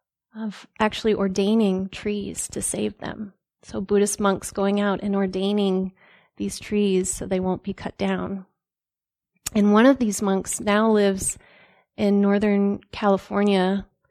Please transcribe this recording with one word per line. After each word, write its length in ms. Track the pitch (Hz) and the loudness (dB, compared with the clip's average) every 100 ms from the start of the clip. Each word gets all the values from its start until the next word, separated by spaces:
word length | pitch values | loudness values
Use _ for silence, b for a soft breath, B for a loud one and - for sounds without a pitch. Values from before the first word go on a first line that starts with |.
| _ _ _ | _ _ _
of 320 | 214 220 - - - | -12 -10 -10 -14 -2
actually 340 | 214 - 220 | -2 0 -2
ordaining 760 | 208 196 190 196 226 208 185 190 | 0 0 0 2 2 2 0 -4
trees 580 | - 208 208 196 - - | -8 -6 -6 -6 -8 -10
to 120 | 208 | -8
save 360 | - - 208 202 | -6 -4 -4 -6
them. 340 | - - 208 - _ _ | -12 -10 -12 -16 _ _
So 200 | - 220 | -12 -8
Buddhist 400 | 190 202 202 - | 0 2 2 0
monks 300 | 202 190 - | 0 0 -4
going 280 | - 196 202 | -4 0 0
out 220 | 202 196 | 0 -2
and 140 | 208 196 | -2 -2
ordaining 720 | 196 190 196 208 196 185 190 b b b b - | -2 -2 -2 0 0 0 -2 b b b b -8
these 220 | 202 - | -8 -8
trees 540 | - 208 202 185 185 | -4 0 2 2 0
so 120 | - 190 | -4 -4
they 160 | 190 | -2
won't 220 | 185 180 | -2 -4
be 100 | - | -4
cut 240 | 190 - - | -8 -8 -4
down. 480 | 196 185 180 196 185 _ _ _ _ _ _ _ _ _ - | -4 -2 -4 -8 -12 _ _ _ _ _ _ _ _ _ -4
And 200 | 214 202 | 2 6
one 120 | 208 247 | 6 6
of 140 | 262 | 6
these 220 | 226 196 | 2 -2
monks 400 | 208 190 - - | 0 0 -2 -6
now 300 | 208 208 220 | 0 2 4
lives 460 | 214 202 190 - - b b b b b - | 4 2 0 -4 -8 b b b b b -2
in 240 | 208 202 | 2 4
Northern 580 | 202 202 208 202 202 202 - | 4 2 2 2 2 -2 -8
California. 920 | - 208 190 - 202 208 196 185 196 - _ _ | -4 2 2 0 0 2 2 2 0 -6 _ _